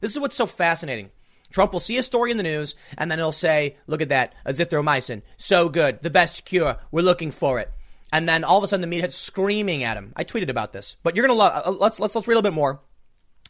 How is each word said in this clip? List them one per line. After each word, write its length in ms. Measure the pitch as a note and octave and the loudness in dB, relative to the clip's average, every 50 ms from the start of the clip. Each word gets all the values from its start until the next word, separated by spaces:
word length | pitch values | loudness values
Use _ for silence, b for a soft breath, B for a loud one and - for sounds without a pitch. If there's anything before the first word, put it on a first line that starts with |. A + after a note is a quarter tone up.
This 100 | G3+ A3 | -6 -4
is 80 | G#3+ D4 | -4 -2
what's 160 | C#4+ - - | -4 -4 0
so 100 | - A3+ | 0 -2
fascinating. 640 | - - - F3 E3 E3 E3 E3+ D3+ B2 A2 G2 G2 _ b b b b b b b | -2 0 0 2 2 2 0 -4 -6 -6 -8 -8 -14 _ b b b b b b b
Trump 220 | - F#3+ G3+ G3 | 2 2 2 2
will 80 | F#3+ F3 | 2 -4
see 160 | - - A#3 | -2 -2 -2
a 80 | B3+ - | -2 -2
story 280 | - - A#3 A#3+ A#3+ | 0 0 0 0 0
in 60 | A#3 | 0
the 60 | A3 F3+ | -2 -2
news, 320 | D#3+ D#3 D3+ D3+ D3 - B B B B | -2 -2 -4 -6 -8 -10 B B B B
and 120 | B D#3 E3+ | B -4 -4
then 80 | D#3+ | -2
he'll 140 | E3 E3 D#3 | -2 -2 -2
say, 460 | D#3 - - D#3+ D#3 D3+ D3 C#3+ b b b | -2 0 2 2 2 2 2 0 b b b
"Look 140 | b D3+ D#3 | b -4 -2
at 80 | D#3 C3+ | 0 2
that, 260 | C#3+ C3 B2 - b b b | 2 2 2 0 b b b
azithromycin, 760 | C#3 C#3 C#3+ E3+ - E3 D3 D3 D3+ C#3+ C3 - - A#2 G2+ - b b | -6 -2 -2 -2 0 0 0 2 2 2 0 0 -4 -10 -10 -12 b b
so 320 | b - - G3 F3 E3+ E3 | b 0 2 4 4 4 4
good, 320 | D3 E3+ D3+ C3+ A2 - | 2 2 2 2 0 -2
the 80 | - E3+ | -6 2
best 340 | C#3 F3+ E3+ - - - - | 4 4 4 2 0 -12 -10
cure, 340 | - F#3 F3+ D#3+ C#3 A#2 b b b | -2 0 0 2 0 -2 b b b
we're 100 | D3 E3 | -2 2
looking 300 | F3 F3+ F3 F3 E3 D3+ | 4 4 2 2 0 -8
for 280 | - - E3 C#3 B2+ A2+ | -6 -2 -2 0 0 -2
it." 120 | G#2 - b b b b b b b b | -4 -6 b b b b b b b b
And 160 | D3+ D#3+ E3 | -2 0 2
then 160 | E3 D#3+ E3 D#3+ | 2 0 0 4
all 140 | D#3 F#3 | 4 4
of 60 | G3+ G3 | 4 4
a 20 | |
sudden 140 | F3+ G3+ F#3 | 2 -2 -2
the 60 | F3 | -2
media 200 | E3+ F3 E3+ F3 | -4 -4 -4 -4
is 80 | F3 - | -4 -6
screaming 680 | - - - - F#3+ F#3+ G3+ G#3 G#3+ G#3 F#3+ D#3+ C#3 B2 | -8 -10 -8 -4 -2 0 0 0 -2 -2 -2 -2 -2 -2
at 120 | A2+ G#2+ | -4 -4
him. 160 | G#2 G2 G#2+ - | -6 -8 -12 -8
I 80 | C3 B2+ | -8 -8
tweeted 240 | - - A3+ F3 C3+ | -4 -4 -4 -4 -2
about 240 | A#2 A#2 G#2+ - - | -4 -4 -4 -6 -8
this, 240 | G2+ - - - _ - | -10 -12 -12 -10 _ -2
but 120 | E3+ E3+ | 0 2
you're 100 | G#3 B3+ | 2 2
gonna 140 | C4+ A#3+ A3 | 2 4 6
love, 220 | G3+ E3+ - D3+ - | 6 4 4 2 -2
uh, 60 | F3+ | -2
let's, 280 | F#3+ - G3 A3 - - | 0 2 2 2 2 0
let's, 160 | G#3+ G#3 - | -4 -2 -2
let's 120 | A#3 - | -4 0
read 80 | A#3+ A3+ | 2 2
a 20 | A3+ | 4
little 120 | G3+ G3+ | 4 2
bit 40 | D#3+ | 0
more 260 | D#3 C#3+ C3+ C#3+ C#3+ _ _ - _ - - _ _ _ _ - _ - - | 2 0 0 0 -4 _ _ -20 _ -20 -20 _ _ _ _ -20 _ -20 -16